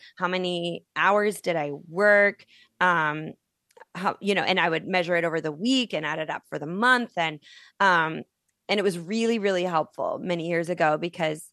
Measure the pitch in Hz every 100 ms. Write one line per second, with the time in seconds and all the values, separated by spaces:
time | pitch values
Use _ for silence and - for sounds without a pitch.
0 | - - 180 185 180 175 170 170 - -
1 | 175 208 208 196 180 170 147 143 160 165
2 | 208 202 202 190 _ _ _ - 185 170
3 | 156 156 156 - _ _ _ - - -
4 | 190 - 202 190 - 185 170 160 165 185
5 | 170 175 165 160 156 151 226 262 233 156
6 | 151 160 156 147 - 156 147 185 240 254
7 | 233 - 160 151 - - - - 196 175
8 | 160 156 - _ _ _ - 202 196 175
9 | 165 226 226 233 202 185 180 160 151 -
10 | - - 185 175 165 170 165 170 156 151
11 | 170 175 156 156 -